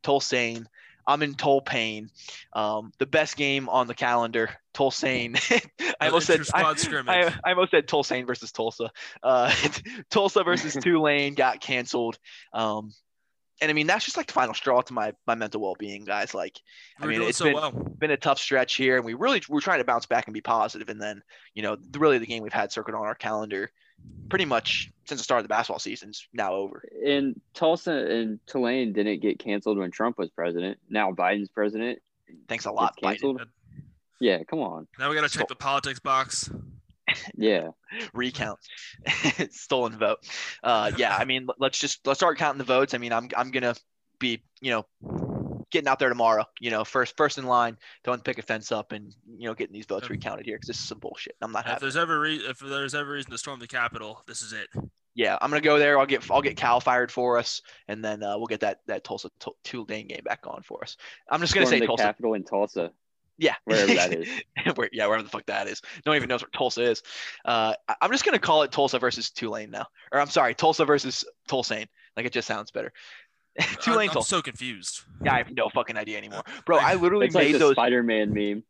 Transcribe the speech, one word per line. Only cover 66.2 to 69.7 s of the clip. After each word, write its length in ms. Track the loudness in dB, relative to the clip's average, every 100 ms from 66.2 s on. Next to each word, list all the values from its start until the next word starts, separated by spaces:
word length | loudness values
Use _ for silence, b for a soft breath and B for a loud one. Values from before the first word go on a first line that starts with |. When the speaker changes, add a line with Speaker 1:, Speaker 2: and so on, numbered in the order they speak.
| 2
Speaker 1:
knows 140 | -4
where 80 | -4 -2
Tulsa 280 | -2 2
is. 180 | 2 0 B B B B
Uh, 300 | 0 2 2 0 -4
I, 80 | 0
I'm 100 | 2
just 120 | 2 2
gonna 120 | 2
call 220 | 4 4
it 100 | 6
Tulsa 280 | 2 2 2
versus 320 | 0 0 -6
Tulane 400 | -6 -6 -6 -8